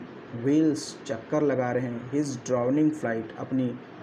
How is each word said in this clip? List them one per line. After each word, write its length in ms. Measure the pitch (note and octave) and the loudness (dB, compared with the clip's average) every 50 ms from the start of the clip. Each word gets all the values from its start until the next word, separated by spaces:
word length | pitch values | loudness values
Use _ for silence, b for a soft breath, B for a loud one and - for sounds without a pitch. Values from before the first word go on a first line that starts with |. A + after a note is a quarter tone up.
| - - - - - - - | -2 -8 -14 -16 -14 -12 -10
wheels 680 | A#2 A#2 C3+ D3 D#3 D#3+ D#3 C#3 - - - - - - | -2 2 4 6 6 6 4 4 0 -4 -8 -12 -12 -8
चक्कर 360 | - - - - - D#3 D3+ | -8 -8 -8 -4 -2 0 2
लगा 300 | D3+ C#3+ C3 B2+ B2 B2 | 4 4 4 2 2 2
रहे 140 | A#2+ B2 C3 | 0 0 0
हैं, 240 | B2 A#2+ A#2 B2 - | -2 -4 -6 -6 -2
his 160 | C3+ C#3+ D3+ | -2 -2 -2
drowning 640 | C#3 B2+ A#2+ - - B2 B2 - B2 C#3 D3+ D#3 D3+ | -2 -4 -8 -2 0 0 2 4 4 4 6 4 4
flight, 460 | D3 - - A#2 A2+ A2 A2+ - - - | 4 2 -2 -2 -2 -2 -4 -6 -8 -10
अपनी 380 | B2+ C3 C3+ C3 B2+ A#2+ B2 - - - - - | -6 -2 0 0 0 0 -2 -6 -10 -16 -16 -16